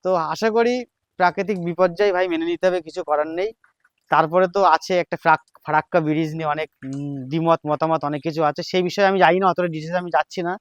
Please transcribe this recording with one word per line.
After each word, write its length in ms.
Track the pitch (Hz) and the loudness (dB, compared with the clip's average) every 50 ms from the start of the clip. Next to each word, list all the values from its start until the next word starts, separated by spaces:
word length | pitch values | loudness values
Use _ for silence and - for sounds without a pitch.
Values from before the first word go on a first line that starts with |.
| _ | _
তো 120 | 185 185 | 0 0
আশা 340 | 175 160 151 160 - 214 226 | 0 0 -4 -4 -2 -2 0
করি 360 | 214 233 233 240 247 254 240 _ _ _ _ _ _ | 2 2 2 2 0 -2 -6 _ _ _ _ _ _
প্রাকৃতিক 500 | - 185 175 175 - 196 180 214 185 170 | 0 0 0 2 0 -4 -4 -4 -4 -4
বিপর্যয় 480 | 170 170 - 185 185 170 170 208 208 185 | -6 0 2 2 2 2 2 2 2 4
ভাই 140 | 180 185 | 2 0
মেনে 180 | 185 170 160 165 | 0 0 -2 -2
নিতে 220 | 170 175 165 - | -2 -2 0 0
হবে, 140 | 185 180 180 | 0 0 0
কিছু 220 | 156 160 - 180 170 | -6 -6 -10 -10 -4
করার 240 | - 151 147 151 | -2 0 0 0
নেই। 260 | 160 160 175 190 220 226 _ _ _ _ _ _ _ _ _ _ _ | -2 -2 -4 -4 -6 -6 _ _ _ _ _ _ _ _ _ _ _
তারপরে 380 | - 147 160 156 165 185 185 180 175 | 2 2 2 2 2 2 2 2 2
তো 100 | 202 196 | 2 4
আছে 340 | 175 160 160 - - 185 | 4 4 2 0 0 0
একটা 200 | 175 165 _ - | 0 0 _ -6
ফ্রাক-, 420 | 160 - 165 156 - _ _ _ - _ | -2 2 2 2 2 _ _ _ -16 _
ফারাক্কা 340 | - 151 156 156 _ - 180 | 0 0 0 0 _ 0 0
ব্রিজ 340 | 160 151 156 156 165 156 151 | 0 2 0 0 -2 -2 -4
নিয়ে 120 | 160 160 | -4 -4
অনেক, 240 | 151 147 156 156 - _ _ - | -4 -4 -4 -6 -8 _ _ -12
উম, 420 | 135 135 139 143 143 143 139 127 | -10 -8 -8 -8 -8 -8 -10 -8
দ্বিমত 320 | 131 143 165 165 165 165 165 - | -6 -4 -2 2 2 2 2 0
মতামত 380 | 151 151 143 160 160 160 156 147 | -4 -2 -2 0 -2 0 -2 -2
অনেক 160 | 143 151 143 - | -4 -6 -4 -6
কিছু 200 | 165 151 156 160 | -6 -4 0 -2
আছে, 200 | 147 139 - 170 | -2 -2 -4 -8
সেই 200 | - - 185 180 | -2 -2 0 0
বিষয়ে 240 | 180 - - 202 | 0 0 2 2
আমি 120 | 190 196 190 | 2 4 4
জানি 200 | 180 160 175 185 | 4 4 4 4
না, 80 | 196 | 2
অতটা 200 | 185 170 - 180 | 2 2 0 -2
ডিটেলস 280 | 175 160 156 151 160 175 | -4 -4 -6 -8 -6 -6
আমি 140 | 180 180 175 | -6 -4 0
যাচ্ছি 320 | 165 156 151 _ - 202 | -2 -2 -2 _ -6 -6
না। 160 | 170 170 185 214 | -6 -6 -6 -8